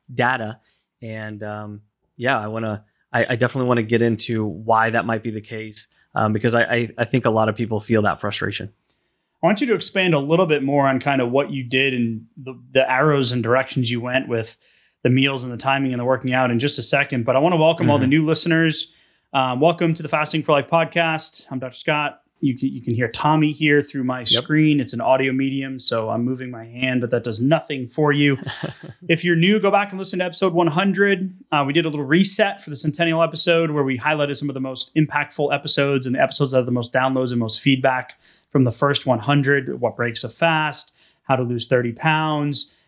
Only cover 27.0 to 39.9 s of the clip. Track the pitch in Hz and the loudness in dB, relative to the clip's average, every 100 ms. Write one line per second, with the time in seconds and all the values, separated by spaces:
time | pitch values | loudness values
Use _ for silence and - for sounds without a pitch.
27 | 120 120 120 107 135 156 - 135 120 - | 0 -2 -2 0 2 2 0 -8 -6 0
28 | 147 147 143 131 - - - - 156 - | 2 4 2 0 -4 -8 -10 -12 -18 -8
29 | 170 165 175 165 180 214 196 202 202 190 | -2 0 2 2 4 2 2 0 -2 -8
30 | 190 185 180 165 190 170 170 156 196 190 | -6 -4 -6 -2 0 2 0 2 0 2
31 | 202 190 190 - - 147 139 151 160 151 | 2 0 -4 -10 -4 -2 0 0 0 -2
32 | 135 170 196 - 202 196 - 143 156 151 | 2 2 4 2 -2 -4 -12 -6 -4 -2
33 | 170 160 165 160 175 170 165 147 135 123 | 0 2 0 2 2 2 2 0 -2 -2
34 | 147 156 143 135 147 135 135 127 - 156 | -2 0 -2 -2 -6 -6 -6 -6 -2 0
35 | 151 147 143 - 143 143 143 151 143 139 | 2 0 -4 -2 -2 0 0 2 2 0
36 | 127 127 135 - 135 131 120 123 120 127 | 0 2 2 2 0 2 0 -2 -2 -2
37 | 131 131 127 120 113 - 143 131 131 127 | 0 0 -2 -2 -2 0 2 2 2 0
38 | - - _ _ _ 143 123 - 139 143 | -6 -16 _ _ _ 2 2 2 0 0
39 | 131 117 135 143 139 139 131 127 117 | 0 0 2 2 2 0 -2 -4 -4